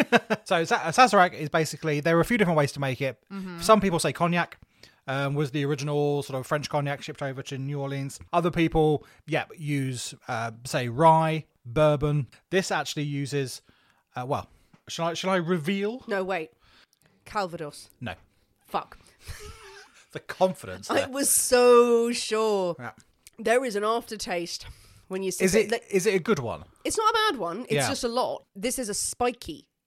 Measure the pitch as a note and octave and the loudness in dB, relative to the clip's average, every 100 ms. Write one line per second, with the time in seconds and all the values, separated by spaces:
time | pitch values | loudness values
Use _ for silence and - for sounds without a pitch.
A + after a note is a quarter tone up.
0 | - A#3 - A3 - F3+ E3 A3+ D#3+ D#3+ | 2 2 2 -6 0 0 2 0 0 6
1 | B3+ G3+ F3+ - D3+ E3+ D#3+ D3 D#3+ D3 | 6 8 4 2 -2 0 -2 -4 -2 0
2 | D3 E3+ E3 A#3 F#3 D#3+ C#3+ - C#3 B2+ | 2 4 4 2 4 4 2 0 -4 -2
3 | C3+ B2 - G3 F#3+ F3 E3+ A3 G3 E3+ | -4 -6 -14 -12 -12 -2 6 6 6 2
4 | D#3 B2+ E3+ F3 E3+ - - _ - _ | 0 0 0 0 -2 -6 -20 _ -20 _
5 | - C3+ C#3 C#3+ D3 D3 C#3+ D3 C#3+ D3 | -6 -2 -2 -2 -2 -2 -2 -2 -2 0
6 | D3 C#3+ C#3 C3 B2+ D3+ C3+ D3+ C#3+ C#3 | 0 0 -4 -6 -2 -4 -2 -4 -2 -6
7 | - - C#3+ C3 C3 C3+ C3+ D3 C#3 C#3 | -8 -8 -8 -8 -10 -8 -6 -6 -6 -6
8 | C#3 - - F3 E3+ F3 E3 D#3+ D#3 D3 | -8 -10 -2 0 0 2 2 4 2 2
9 | - _ - D3 - - D3 C#3+ C3 B2 | -4 _ -6 -4 -4 -10 -4 -2 -2 -6
10 | - - - A#2+ A#2 A2+ - D#3 B2 A#2 | -10 -12 -8 -6 -6 -10 -6 -4 -4 4
11 | E3 D#3+ D#3+ D#3+ - _ A#2+ A#2 D3+ D3 | 6 6 4 -2 -6 _ -6 2 4 4
12 | D3 D3 C3 _ - F3+ F3+ F3+ C#3+ - | 0 -2 -4 _ -4 -2 0 -2 -4 -6
13 | D3 C#3+ C#3 C#3+ C3 - _ _ _ _ | -4 -4 -4 -4 -4 -8 _ _ _ _
14 | _ - B2+ C3 - _ _ _ - - | _ -10 -6 -6 -6 _ _ _ -14 -6
15 | E3 E3 F#3 F#3+ E3 F3+ D3 G3 G3+ B3 | -4 -4 -2 0 0 -2 0 -2 -2 -6
16 | - G3+ F#3+ F#3 D#3+ _ _ _ _ _ | -6 -4 -2 -4 -6 _ _ _ _ _
17 | _ _ - G#3+ F#3+ D#3+ D3 - - - | _ _ -10 -6 -4 -6 -12 -12 -20 -14
18 | A#2+ F2 _ _ _ _ _ F#3+ - - | -12 -12 _ _ _ _ _ -8 -8 -16
19 | - _ - - G#4 A4 G#4 G4 - _ | -20 _ -18 -16 -16 -18 -20 -20 -20 _
20 | _ - - - F#3 E3+ - F#2 G2+ - | _ -18 -10 0 0 0 -12 -12 -4 -2
21 | C#4 C4+ C4+ - - B3 B3 A#3+ A#3+ A#3 | -2 -2 0 2 2 4 8 8 8 4
22 | A#3 A#3+ - G#3+ A3 G3+ F3+ D#3+ A#2+ - | 2 -2 -4 -2 0 0 -2 -6 -12 -16
23 | _ _ - - G#3+ A#3+ C4+ G3+ G#3+ A#3 | _ _ -20 -6 0 2 0 -2 0 -2
24 | A#3 G#3 - F3+ E3+ - - - - - | -4 -10 -6 -6 -6 -10 -14 -20 -20 -20
25 | - F#3+ F#3+ F3+ F#3+ G3 G#3 A#3 - G3 | -10 -6 -4 0 2 4 2 -2 0 0
26 | F#3 F#3+ E3 F#3 A#2 D#2+ - _ - D#4+ | 2 0 2 0 -2 -8 -12 _ -6 0
27 | A4 A4+ G#4+ C#4 E3+ F3+ B3 C#3+ B2 C4+ | 2 2 2 0 -4 -6 -4 0 0 -2
28 | - A#3 F#3+ C3+ _ - G#3+ B3 G#3 G3+ | -2 -2 -2 -4 _ -8 -6 -4 -6 -4
29 | - - B3 B3 - D3 - _ | -6 -2 -2 -2 -10 -14 -16 _